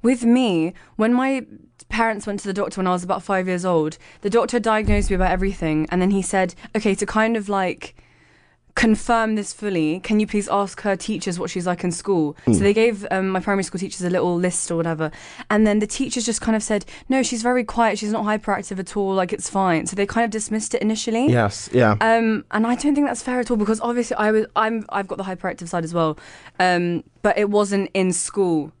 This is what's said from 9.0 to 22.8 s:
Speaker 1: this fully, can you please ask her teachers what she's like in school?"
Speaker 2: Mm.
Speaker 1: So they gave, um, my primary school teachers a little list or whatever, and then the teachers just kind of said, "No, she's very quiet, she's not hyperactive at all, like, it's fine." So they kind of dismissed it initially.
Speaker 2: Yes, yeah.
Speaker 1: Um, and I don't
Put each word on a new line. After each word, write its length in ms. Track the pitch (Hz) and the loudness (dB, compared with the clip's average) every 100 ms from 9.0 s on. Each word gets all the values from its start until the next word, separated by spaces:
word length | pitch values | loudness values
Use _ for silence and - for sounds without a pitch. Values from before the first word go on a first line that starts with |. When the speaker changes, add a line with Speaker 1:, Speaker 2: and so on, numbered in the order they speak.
| - 233 220 214 | 2 0 2 -2
Speaker 1:
this 160 | 202 | -4
fully, 480 | - 208 180 156 175 | -8 -4 0 0 -2
can 180 | - 214 | 0 0
you 80 | 214 | 2
please 220 | 208 202 | -2 0
ask 320 | 202 196 - | -2 -2 -4
her 160 | 208 190 | -4 -2
teachers 420 | - 214 196 175 | -4 -4 -4 -6
what 100 | 175 | -6
she's 160 | 185 | -4
like 200 | 175 175 | -4 -2
in 80 | 180 | -2
school?" 440 | 170 - 185 147 - - | -4 0 0 0 -2 2
Speaker 2:
Mm. 80 | |
Speaker 1:
So 60 | 110 | 4
they 140 | 196 | 4
gave, 320 | 208 233 202 202 | 4 2 0 -4
um, 160 | 190 190 | -2 0
my 100 | 190 | -2
primary 240 | 196 196 | 0 0
school 160 | 185 180 | -2 -6
teachers 240 | 180 - | -8 -4
a 80 | 180 | -2
little 240 | 180 180 | 0 2
list 340 | 175 180 - - | 2 0 -2 -4
or 80 | 170 | -2
whatever, 360 | 165 156 156 - - - - | -2 -2 -4 -6 -20 -20 -2
and 160 | 214 | 4
then 140 | 214 208 | 4 4
the 80 | 208 | 0
teachers 400 | - 269 247 226 | -4 -4 -2 -4
just 140 | 220 | -2
kind 160 | - 220 | 0 0
of 60 | |
said, 220 | - 185 - - - | 0 -4 -4 -20 -2
"No, 140 | 262 | 0
she's 200 | 240 240 | 0 -2
very 200 | 240 254 | 0 0
quiet, 360 | 240 - 226 220 | 0 0 2 0
she's 100 | 208 | -2
not 140 | 220 | -2
hyperactive 560 | 214 214 - 196 196 190 | -2 -2 -2 -4 -4 -8
at 160 | 185 208 | -6 -4
all, 180 | 196 | 0
like, 180 | 190 185 | 0 -2
it's 160 | - - | -4 -4
fine." 380 | 196 190 165 - | 0 2 2 0
So 80 | |
they 120 | 190 202 | -4 -2
kind 180 | 226 | 0
of 80 | 233 | 0
dismissed 420 | 214 - 214 214 | -2 -4 -4 -4
it 80 | - | -2
initially. 460 | 214 220 - 220 277 | 0 -2 -2 0 2
Speaker 2:
Yes, 380 | 120 104 - - | 4 2 -2 0
yeah. 200 | 123 113 104 | 4 4 4
Speaker 1:
Um, 440 | 226 226 226 220 - | 4 4 2 0 -2
and 160 | 214 226 | -2 0
I 80 | |
don't 220 | 247 | 0